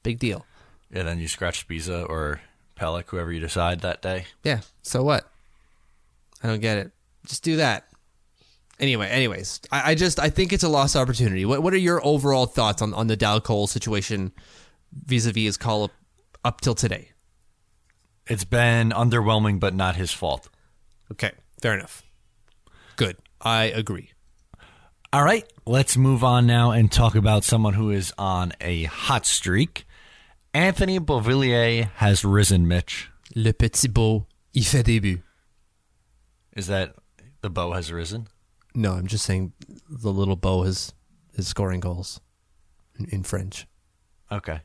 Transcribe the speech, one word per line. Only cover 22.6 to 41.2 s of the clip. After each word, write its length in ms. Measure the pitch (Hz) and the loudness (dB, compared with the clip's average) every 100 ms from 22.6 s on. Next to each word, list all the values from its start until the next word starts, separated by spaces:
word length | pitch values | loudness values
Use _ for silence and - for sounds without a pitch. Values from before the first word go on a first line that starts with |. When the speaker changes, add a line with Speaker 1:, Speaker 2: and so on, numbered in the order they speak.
| _ _ - - | _ _ -20 -4
Speaker 1:
Good. 200 | 101 90 _ _ | -4 -4 _ _
I 240 | 113 113 | -2 2
agree. 460 | 110 113 110 95 - _ _ _ _ - - - _ _ - | 0 -2 -6 -8 -10 _ _ _ _ -20 -20 -20 _ _ -2
Speaker 2:
All 100 | 139 | 2
right, 220 | 147 - - - - | 4 2 -2 -16 0
let's 300 | 123 135 127 | 2 2 4
move 280 | 131 131 | 4 4
on 220 | 127 123 120 | 4 6 6
now 240 | 120 120 | 6 4
and 200 | 113 110 | 6 4
talk 240 | - 117 | 6 4
about 300 | 110 101 107 | 4 4 4
someone 300 | - 117 107 | 4 2 2
who 160 | 98 110 | 2 0
is 220 | 101 90 - | 0 -4 -4
on 360 | 95 92 90 - | -2 -2 -2 -6
a 240 | 87 87 | -4 -4
hot 420 | 80 - - 123 - | -4 -6 -2 -2 0
streak. 600 | - - 92 156 - - - - - _ _ _ | -2 0 0 0 -4 -18 -20 -20 -20 _ _ _
Anthony 440 | 147 180 - 190 185 | 0 0 2 0 0
Beauvillier 920 | 156 135 110 131 135 120 117 117 110 - | 0 0 2 2 2 2 2 2 -2 0
has 280 | 107 101 | 2 4
risen, 420 | 101 98 101 98 85 | 4 4 4 4 4
Mitch. 440 | 87 - - - - - | 2 -2 -10 -14 -20 -12
Speaker 1:
Le 180 | - 110 | -2 0
petit 360 | 107 117 - 135 | 2 0 0 0
beau, 380 | 110 110 110 - _ _ | 2 2 0 -4 _ _
il 100 | - | -2
fait 200 | 98 135 | 2 2
des 140 | 117 113 | 4 2
buts. 220 | 101 90 - _ _ _ _ _ _ _ _ _ _ _ _ - | 0 -4 -8 _ _ _ _ _ _ _ _ _ _ _ _ -12
Speaker 2:
Is 100 | 92 | -4
that 260 | 98 92 - _ _ 127 _ | -2 -2 -8 _ _ -20 _
the 80 | 104 | -8
beau 220 | 85 87 | -4 -4
has 200 | 87 82 | -4 -6
risen? 360 | 85 85 110 113 _ _ _ _ | -8 -6 -8 -12 _ _ _ _
Speaker 1:
No, 180 | - 110 | -2 0
I'm 120 | 92 95 | 0 -2
just 180 | 110 | -4
saying 280 | - 95 95 - - - _ | -2 -2 -2 -10 -20 -20 _
the 220 | 143 113 | -8 -4
little 240 | 98 98 92 | 0 0 0
beau 260 | 95 92 | 0 0
is, 280 | 92 92 - - _ _ | 0 -2 -8 -14 _ _